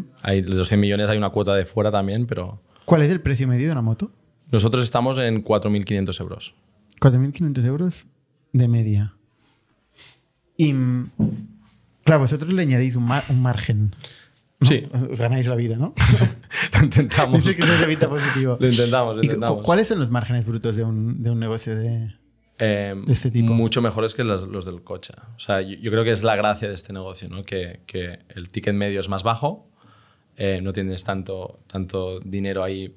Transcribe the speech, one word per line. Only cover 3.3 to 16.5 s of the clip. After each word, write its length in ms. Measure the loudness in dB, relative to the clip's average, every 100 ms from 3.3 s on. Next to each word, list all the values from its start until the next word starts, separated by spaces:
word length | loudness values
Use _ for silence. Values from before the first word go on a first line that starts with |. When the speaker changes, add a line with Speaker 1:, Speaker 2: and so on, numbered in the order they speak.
| 0 0
Speaker 2:
medio 200 | 0 0
de 40 |
una 80 | 0
moto? 300 | -2 -2 -6 -10 _ _ -2
Speaker 1:
Nosotros 320 | 2 2 2
estamos 340 | 0 0 0 0
en 220 | 0 0
cuatro 280 | 2 2 2
mil 140 | -2 0
quinientos 340 | -2 -2 -6
euros. 340 | -10 -12 -16 _ _ _ _ _
Speaker 2:
Cuatro 200 | 4 4
mil 120 | 2
quinientos 300 | -2 -2 0 0
euros 420 | 0 -2 -4 -16 _ _ _ _
de 140 | 2 4
media. 460 | 2 2 0 0 -8 _ _ _ _ _ _ _ _ -20 _ _ _ _ 0
Y, 160 | 2
mm, 380 | 2 0 0 -4 -2 -2 -2 -12 -20 _ _ _ _
claro, 180 | 4 4
vosotros 300 | 4 0 -2
le 100 | 0
añadís 340 | 2 2 2 0
un 100 | 0
mar-, 200 | 0 0
un 120 | 2
margen, 540 | 2 0 0 0 0 -2 -14 -20 -20 _ _ _
¿no? 80 | 4
Speaker 1:
Sí. 160 | 4 0 -4 -4
Speaker 2:
Os 80 | -2
ganáis 280 | 0 0 0
la 80 | 0
vida, 220 | -2 -2
¿no? 160 | -4 2 6 6 4
Speaker 1:
<laughs> 400 | 0 -10